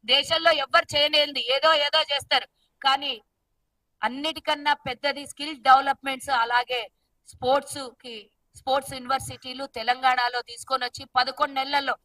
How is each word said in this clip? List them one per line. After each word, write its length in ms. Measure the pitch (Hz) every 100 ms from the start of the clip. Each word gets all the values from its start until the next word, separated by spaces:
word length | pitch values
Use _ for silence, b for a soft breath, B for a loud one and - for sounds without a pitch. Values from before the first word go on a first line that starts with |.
| 214
దేశంలో 460 | 269 285 320 330 302
ఎవ్వరు 240 | 269 339 339
చేయలేనిది 500 | 294 302 302 294 262 240
ఏదో 200 | 269 311 311
ఏదో 160 | 285 311
చేస్తారు, 440 | 302 285 - 277 196 _ _ _
కానీ 320 | 269 269 285 226 _ _ _ _ _ _ _ _
అన్నిటికన్నా 720 | 220 262 302 320 311 302 294 285 269
పెద్దది 380 | 247 285 277 277
స్కిల్ 300 | - 294 285 262
డెవలప్‌మెంట్స్, 640 | 262 277 - 269 262 285 254
అలాగే 380 | 233 240 240 247 214 _ _ _ -
స్పోర్ట్స్ 560 | - 254 277 269 294 254 247
కి 140 | 254 220 202 _ _ -
స్పోర్ట్స్ 380 | - 269 269
యూనివర్సిటీలు 720 | 269 247 269 - 254 254 254 269 233
తెలంగాణలో 600 | 220 247 254 254 240 247
తీసుకొని 420 | 240 233 - 262 247
వచ్చి 180 | - 269 247
పదకొండు 400 | 254 262 294 269
నెలల్లో 360 | 269 285 269 220